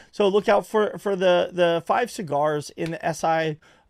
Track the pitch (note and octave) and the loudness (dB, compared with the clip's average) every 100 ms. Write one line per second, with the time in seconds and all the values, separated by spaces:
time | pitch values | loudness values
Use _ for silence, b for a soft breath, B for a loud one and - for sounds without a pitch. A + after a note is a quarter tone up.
0 | B - G#3 G3+ G3+ G3+ F#3 G#3+ G#3 F3+ | B 0 2 2 2 2 2 0 0 -2
1 | G3+ F#3+ F#3 F3 F3+ F3+ E3+ E3 - G3+ | -4 0 2 4 2 0 2 0 0 -2
2 | A#3+ - E3 C#3+ D3+ D3+ C#3+ - E3 E3 | -2 -6 -4 0 0 -2 -6 -8 -8 -4
3 | E3+ D#3 E3 D#3+ D#3+ D3 b b | -6 -2 -2 0 -2 -6 b b